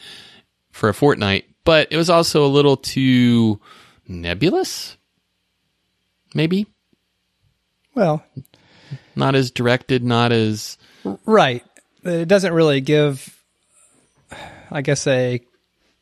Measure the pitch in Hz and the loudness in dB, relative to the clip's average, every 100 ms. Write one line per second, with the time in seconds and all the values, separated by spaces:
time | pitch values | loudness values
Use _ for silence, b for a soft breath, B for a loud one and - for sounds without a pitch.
0 | B B B B B _ _ - 107 101 | B B B B B _ _ -4 -4 2
1 | 143 - 104 98 - _ - 160 - 156 | 0 2 -2 -4 -6 _ 2 2 2 -2
2 | 170 170 170 156 139 143 143 135 - 139 | 2 2 2 0 2 2 2 0 -2 -2
3 | 131 127 120 117 110 104 b b b b | 2 4 4 4 2 -2 b b b b
4 | - 87 85 90 156 339 370 - - - | -16 -10 -8 -2 0 0 -4 -10 -16 -20
5 | _ _ _ _ _ _ _ _ _ _ | _ _ _ _ _ _ _ _ _ _
6 | _ _ _ 143 165 185 214 _ _ _ | _ _ _ -4 -2 -2 -6 _ _ _
7 | _ _ _ _ _ _ _ _ _ 254 | _ _ _ _ _ _ _ _ _ -2
8 | 180 151 - 139 - B B B B 139 | -2 -2 -8 -18 -18 B B B B -18
9 | B 139 135 135 127 - 120 123 - 127 | B -4 0 0 -2 -2 0 0 0 -2
10 | 120 117 120 117 110 107 - - B B | 0 0 2 2 0 -4 -10 -18 B B
11 | 196 196 - 214 143 123 - _ _ _ | -12 -8 0 2 2 -2 -12 _ _ _
12 | 180 170 165 196 185 165 156 139 135 151 | -6 -4 2 2 2 2 4 2 2 2
13 | 147 135 - _ _ _ _ _ _ _ | 2 -2 -12 _ _ _ _ _ _ _
14 | _ _ _ B B B B 160 135 - | _ _ _ B B B B -6 -2 -2
15 | 147 127 127 123 - _ _ _ _ _ | 0 0 0 -4 -10 _ _ _ _ _